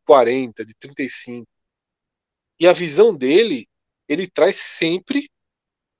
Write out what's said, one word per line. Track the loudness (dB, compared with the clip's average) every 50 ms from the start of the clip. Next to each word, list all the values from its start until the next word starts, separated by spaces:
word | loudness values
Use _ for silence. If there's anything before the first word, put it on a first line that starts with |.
| 2
quarenta, | 4 6 6 6 2 0 -4 -6 -8 -12 -16 -16
de | -16 -16
trinta | _ -20 -20 -12 -10 -10
e | -10
cinco. | -10 -14 -14 -14 -16 -18 -18 _ _ _ _ _ _ _ _ _ _ _ _ _ _ _ _ _ _ _ _ _ _ 2
E | 2
a | 2
visão | 2 2 -2 -4 2 2 4 4 2
dele, | 0 -2 2 2 2 2 2 -2 -8 -10 _ _ _ _ _ _ _ _
ele | -6 -6 -6 -6
traz | -6 0 0 0 0 0
sempre | -4 -12 -14 -8 -6 -4 -4 -4 -6 _ -6 -6 -6 -6 -8 _ _ _ _ _ _ _ _ _ _ _ _ _